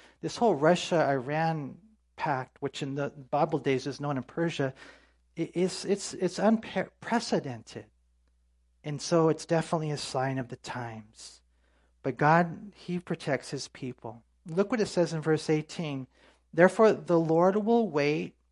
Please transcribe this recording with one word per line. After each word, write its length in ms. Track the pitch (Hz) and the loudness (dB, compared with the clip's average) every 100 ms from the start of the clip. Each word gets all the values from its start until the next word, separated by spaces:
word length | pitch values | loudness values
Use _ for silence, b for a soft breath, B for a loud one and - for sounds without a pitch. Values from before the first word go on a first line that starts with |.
| b b | b b
this 160 | 120 - | -8 0
whole 180 | 240 | 2
Russia-Iran 1200 | 147 151 180 - 170 135 139 123 151 165 160 135 - - _ _ - | 4 4 4 2 2 2 0 -2 -2 0 -2 -8 -14 -20 _ _ -8
pact, 420 | 165 131 123 _ | -4 -4 -6 _
which 200 | 139 - | -8 -6
in 140 | 143 | -8
the 160 | 139 143 151 131 | -4 -6 -8 -4
Bible 260 | - 165 156 | 0 0 0
days 300 | 143 131 143 | 0 -2 -2
is 120 | 127 | -6
known 160 | 143 135 | -4 -4
in 60 | |
Persia, 500 | - - 170 - 135 B B B B B _ | -6 -4 -4 -2 -4 B B B B B _
it, 160 | - 165 | -8 -6
it's, 320 | 165 180 - | -2 -2 -2
it's, 300 | - 202 - | -4 -4 -4
it's 240 | - 180 - | -4 -4 2
unprecedented. 1500 | 202 220 - 190 - _ - 233 - 196 139 117 - 113 - _ _ _ _ _ _ _ _ _ | 2 2 -2 -6 -6 _ -2 -2 0 -4 -4 -12 -12 -16 -16 _ _ _ _ _ _ _ _ _
And 180 | 151 143 | -10 -8
so 280 | - 170 160 | 2 4 4
it's 160 | 156 - | 2 0
definitely 440 | 165 160 165 156 | 0 0 -2 -2
a 60 | 143 | -6
sign 420 | - 135 131 131 | -4 -2 -2 -2
of 80 | 120 | -6
the 80 | |
times. 840 | 127 - 127 120 113 107 - - - _ _ _ _ _ _ | -12 -10 -10 -8 -12 -18 -20 -20 -20 _ _ _ _ _ _
But 120 | 135 120 | -6 2
God, 540 | 147 165 170 160 208 - | 6 6 4 -4 -14 -16
he 240 | - 175 | -8 -8
protects 500 | - 165 - 131 - | -6 -6 -2 -4 -4
his 160 | 139 - | -10 -10
people. 560 | - 131 123 117 113 _ _ - | -12 -12 -12 -14 -16 _ _ -6
Look 240 | 165 202 | -2 0
what 100 | 240 | 0
it 60 | 196 | 0
says 260 | - 165 | 0 0
in 100 | 160 | 0
verse 280 | 160 156 - | 0 0 2
eighteen. 560 | 156 151 - 156 135 127 b b b b | 0 -2 -8 -6 -8 -10 b b b b
"Therefore 400 | 156 185 185 220 | 4 4 8 4
the 260 | - 156 170 | 4 2 2
Lord 380 | 160 160 185 202 | 4 4 4 4
will 320 | 208 233 214 | 2 2 2
wait 460 | 147 143 156 180 _ _ | 2 2 0 -4 _ _